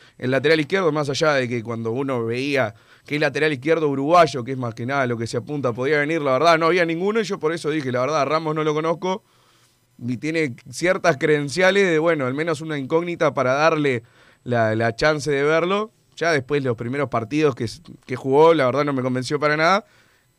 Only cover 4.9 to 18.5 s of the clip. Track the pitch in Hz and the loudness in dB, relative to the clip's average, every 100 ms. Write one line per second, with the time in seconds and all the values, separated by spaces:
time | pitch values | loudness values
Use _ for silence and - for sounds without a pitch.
4.9 | 139 123 117 113 127 101 147 127 113 131 | -2 -2 -2 -4 -6 -4 -4 -2 -2 0
5.9 | 151 147 165 143 131 165 160 165 180 170 | 0 0 0 0 4 4 4 4 2 0
6.9 | 165 190 226 180 196 156 165 156 156 127 | 0 -2 -2 -2 -4 -4 -2 -4 -4 -2
7.9 | 123 131 156 135 160 156 156 156 151 160 | -2 0 0 0 0 -2 -2 0 0 -2
8.9 | 175 185 190 - _ _ _ _ _ _ | -2 -4 -6 -10 _ _ _ _ _ _
9.9 | _ 120 123 151 165 147 117 135 127 170 | _ -8 -6 -4 -2 -2 -4 -14 -4 -2
10.9 | 185 175 135 160 147 143 151 185 196 190 | 2 0 0 2 0 0 2 2 4 2
11.9 | 156 165 160 127 135 170 151 160 147 127 | 2 2 0 -2 -2 -4 -4 -6 -8 -2
12.9 | 160 175 170 156 135 127 139 160 160 143 | -2 -2 0 0 2 0 2 2 2 0
13.9 | 123 - _ - _ 127 120 110 110 117 | -2 -4 _ -20 _ -4 0 2 2 0
14.9 | 113 151 151 143 139 147 160 175 202 220 | 0 0 0 0 0 2 2 2 -2 -4
15.9 | _ _ - 160 151 127 143 131 113 120 | _ _ -4 0 0 0 -2 -2 -4 -4
16.9 | 139 135 117 110 147 151 123 113 - - | -4 -4 -4 -2 0 2 0 -6 -8 -18
17.9 | - - 123 135 139 165 | -20 -12 -8 0 6 6